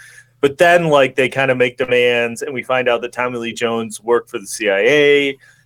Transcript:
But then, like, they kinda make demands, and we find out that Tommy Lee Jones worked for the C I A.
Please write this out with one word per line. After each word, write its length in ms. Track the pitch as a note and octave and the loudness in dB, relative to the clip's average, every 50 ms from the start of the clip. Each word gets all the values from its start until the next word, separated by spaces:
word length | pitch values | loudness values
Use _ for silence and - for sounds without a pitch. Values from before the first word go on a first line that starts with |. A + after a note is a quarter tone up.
| - - - - _ _ _ _ | -20 -20 -20 -20 _ _ _ _
But 180 | C#3+ C#3 C#3 - | -2 -2 2 4
then, 260 | F3+ E3+ F3 F3 E3 D#3 | 4 4 6 4 4 4
like, 260 | D3 C#3 C3+ C3 - | 4 4 2 2 0
they 120 | C3+ C3 B2 | -2 -2 -2
kinda 280 | - C3+ C3+ C3 B2+ | -2 -2 -2 0 0
make 200 | B2+ B2 B2+ B2 - | 0 0 -2 -2 -6
demands, 640 | B2+ B2 B2 B2 B2 B2 A#2+ A#2+ A#2 A#2 A#2 - | -4 0 2 2 2 2 2 0 -2 -4 -6 -8
and 120 | C#3+ D3+ C3+ | -10 -8 -10
we 80 | B2 | -10
find 260 | - - B2+ B2+ B2 B2 | -4 -4 -2 -2 0 0
out 120 | A#2+ A2+ | -2 -2
that 120 | B2 A#2+ | -4 -8
Tommy 260 | - A#2+ B2 B2 B2 A#2 | -6 -6 -6 -4 -6 -6
Lee 140 | A#2 A#2 | -8 -8
Jones 480 | A2 - B2 A2+ A#2 A#2 A2+ A2 G#2+ - | -6 -4 -4 -4 -2 -4 -6 -8 -12 -10
worked 300 | G#2 A2+ A#2+ A#2 - - | -2 -2 0 0 -2 -6
for 80 | A#2+ A2 | -10 -12
the 80 | G2 | -10
C 240 | - - - G#2+ G2+ | -12 -10 -4 -2 0
I 80 | G2 G2 | 0 2
A. 500 | G#2 B2 D3 D3 C#3+ C#3+ C#3+ C#3+ C#3+ C#3 C3+ - _ _ _ _ _ | 2 2 4 4 4 4 4 2 2 -2 -6 -8 _ _ _ _ _